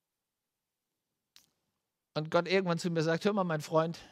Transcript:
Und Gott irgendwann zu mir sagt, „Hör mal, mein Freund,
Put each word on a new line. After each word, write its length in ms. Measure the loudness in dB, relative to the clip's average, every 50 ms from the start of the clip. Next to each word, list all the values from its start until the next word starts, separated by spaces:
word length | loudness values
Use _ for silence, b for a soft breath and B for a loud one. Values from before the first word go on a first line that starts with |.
| _ _ _ _ _ _ _ _ _ _ _ _ _ _ _ _ _ _ _ _ _ _ _ _ _ _ _ -20 -20 _ _ _ _ _ _ _ _ _ _ _ _ _ -8
Und 160 | -6 -4 0
Gott 160 | 0 0 2
irgendwann 320 | 2 2 2 2 0 -2 -2
zu 120 | -2 -2
mir 120 | 0 0
sagt, 220 | 2 2 0 0 0
„Hör 80 | 0
mal, 120 | 0 0 0
mein 180 | 0 -2 -4
Freund, 360 | -4 0 2 2 2 2 -2 -8 -14 -20